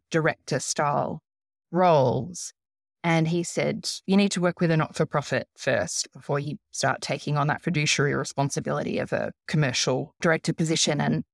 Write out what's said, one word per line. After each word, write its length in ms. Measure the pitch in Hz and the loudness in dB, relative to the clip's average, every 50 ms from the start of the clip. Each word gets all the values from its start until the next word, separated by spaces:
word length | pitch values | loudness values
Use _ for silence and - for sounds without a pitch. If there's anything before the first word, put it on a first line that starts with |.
| - _ | -8 _
director 480 | - 160 151 151 - - _ - 151 - | 0 2 2 2 -2 -2 _ -4 -4 -4
style 640 | - - - - 151 147 143 139 - - - 160 - _ _ _ _ _ _ _ _ _ | -2 -4 -2 0 0 2 2 0 -2 -2 -6 -8 -12 _ _ _ _ _ _ _ _ _
roles? 840 | 170 175 185 180 160 143 131 123 - 127 - - - - - - - _ _ _ _ _ _ _ _ _ - | 0 4 4 6 6 6 4 4 2 0 -4 -6 -10 -12 -14 -14 -16 _ _ _ _ _ _ _ _ _ 0
And 240 | 170 165 165 160 160 | 2 2 4 2 2
he 160 | 175 175 175 | 0 -2 -2
said, 440 | - - 160 143 147 147 - - - - - - | -2 -4 -2 -2 -2 -2 -4 -6 -8 -8 -6 -2
"You 100 | - 190 | 2 4
need 160 | 202 202 196 | 4 4 4
to 80 | - 185 | 2 0
work 200 | 175 175 170 - | 0 0 2 2
with 100 | 180 165 | 2 4
a 40 | 165 | 4
not-for-profit 720 | 156 151 - - - 160 - - 147 139 - 139 120 - - _ | 2 2 0 0 -2 -2 0 0 -4 -2 0 -2 -4 -4 -6 _
first 560 | - - 135 123 104 101 170 - - - - | -6 -2 0 0 0 0 -2 -4 -6 -8 -8
before 280 | _ 135 - - 147 143 | _ -16 -6 -4 -4 -2
you 160 | 143 151 - - _ _ | -2 -6 -8 -10 _ _
start 280 | - - - 131 131 - | -6 -2 -2 0 -2 -2
taking 360 | - - 135 147 - 147 147 | -4 -6 -6 -4 -2 -2 0
on 100 | 147 139 | 0 2
that 160 | 147 - - | 0 0 -2
fiduciary 520 | - 170 175 151 151 147 - - 139 143 135 | -2 -2 -2 0 0 0 2 2 2 0 0
responsibility 840 | 135 139 - - 143 139 139 - - - 139 143 147 156 - - - | -2 -4 -4 -2 -2 -2 -2 -2 -4 -4 -4 -4 -4 -4 -4 -4 -4
of 140 | - - | -4 -2
a 200 | - - - - - _ _ | -4 -4 -4 -6 -8 _ _
commercial 680 | - - 151 147 127 127 - - 143 127 135 135 - _ _ | -2 0 2 2 2 0 0 0 0 0 -2 -4 -8 _ _
director 320 | - 170 160 165 - - | 2 2 2 2 0 -2
position." 480 | - - 165 156 165 151 - 190 147 147 | -2 0 0 0 2 0 2 0 0 0
And 220 | 143 147 151 165 - - | 0 0 0 -2 -4 -8